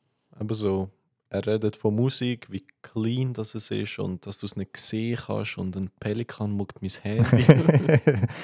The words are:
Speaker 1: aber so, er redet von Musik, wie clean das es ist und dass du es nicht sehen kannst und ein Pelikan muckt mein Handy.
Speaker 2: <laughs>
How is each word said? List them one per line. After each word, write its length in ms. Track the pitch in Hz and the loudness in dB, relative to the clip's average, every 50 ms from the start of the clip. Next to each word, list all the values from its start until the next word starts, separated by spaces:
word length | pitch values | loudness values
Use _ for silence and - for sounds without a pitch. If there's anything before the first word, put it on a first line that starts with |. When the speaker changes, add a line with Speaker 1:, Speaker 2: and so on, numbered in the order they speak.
| _ _ _ _ _ _ _ - | _ _ _ _ _ _ _ -10
Speaker 1:
aber 160 | 107 107 113 | -6 -6 -6
so, 360 | 107 107 101 95 95 95 98 _ _ _ _ _ _ _ - | -2 -2 -2 0 -2 -4 -6 _ _ _ _ _ _ _ -6
er 160 | - 98 - | -6 -4 -2
redet 300 | 107 110 107 110 107 - | 0 -2 0 0 -4 -4
von 180 | - - 110 107 | -2 -2 -2 0
Musik, 500 | 110 123 131 - - 127 123 123 117 - - | 2 0 0 -2 -2 -4 -4 -4 -6 -10 -12
wie 140 | 98 98 _ _ _ _ | -12 -12 _ _ _ _
clean 500 | - - - 113 110 113 120 127 131 127 | -20 -10 -6 -4 -2 -2 -2 -2 -4 -4
das 220 | 117 110 107 - - | -4 -8 -10 -8 -10
es 160 | 110 - - | -12 -8 -6
ist 280 | 107 104 104 104 - - | -6 -6 -6 -6 -8 -8
und 280 | 101 95 92 87 - | -6 -6 -8 -8 -10
dass 120 | 98 - - | -12 -12 -6
du 80 | 104 | -4
es 100 | 98 - | -4 -4
nicht 200 | 101 95 _ - | -4 -6 _ -6
sehen 420 | - - - 110 110 113 120 120 113 - | -4 -4 -2 -2 -2 -2 -2 -4 -4 -4
kannst 300 | - 107 107 107 - - 95 | -6 -4 -4 -4 -6 -8 -6
und 180 | 92 95 90 | -8 -6 -4
ein 140 | 95 95 92 _ - | -6 -8 -8 _ -8
Pelikan 520 | - 107 104 117 113 - - - 107 104 | -6 -4 -4 -4 -6 -8 -8 -6 -4 -4
muckt 300 | 101 101 98 - - - | -2 -4 -4 -6 -8 -10
mein 80 | - 95 - - | -8 -8 -8 -6
Handy. 420 | - 101 107 113 117 - - 143 120 | -6 -4 2 2 4 4 6 6 10
Speaker 2:
<laughs> 840 | 160 147 135 160 160 156 131 - 160 156 - - 151 131 101 95 - - - | 8 8 8 8 6 4 4 4 6 4 4 4 4 2 2 0 -2 -4 -8